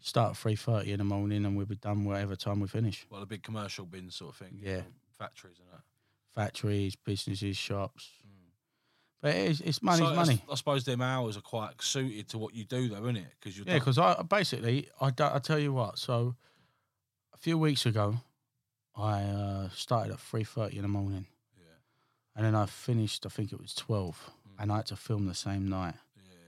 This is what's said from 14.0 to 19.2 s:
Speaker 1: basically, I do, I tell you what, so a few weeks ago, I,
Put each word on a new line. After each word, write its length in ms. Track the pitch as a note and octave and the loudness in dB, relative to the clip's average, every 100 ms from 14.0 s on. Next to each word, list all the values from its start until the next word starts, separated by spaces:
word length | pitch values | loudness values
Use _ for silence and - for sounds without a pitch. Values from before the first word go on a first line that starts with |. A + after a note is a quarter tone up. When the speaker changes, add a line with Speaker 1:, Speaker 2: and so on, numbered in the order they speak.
| F3+ - | 6 6
Speaker 1:
basically, 680 | E3+ G#3 F3 - A#2 C3+ - - | 4 2 2 0 2 2 0 0
I 80 | C3+ | 0
do, 140 | B2+ | 4
I 140 | D3 C3+ | 2 2
tell 200 | - D#3 | 2 2
you 140 | D3 | 2
what, 260 | C3+ G#2 - | 0 -2 -4
so 380 | - A#2+ B2 B2 _ _ _ _ _ _ _ _ _ | 0 2 2 -2 _ _ _ _ _ _ _ _ _
a 60 | - | -6
few 180 | D#3+ E3 | 0 4
weeks 300 | D#3 C3 A#2+ | 4 4 2
ago, 340 | G#2+ G#2 A#2+ - _ _ _ _ _ _ | 4 2 0 -4 _ _ _ _ _ _
I, 280 | - G#2+ G2+ | -4 0 0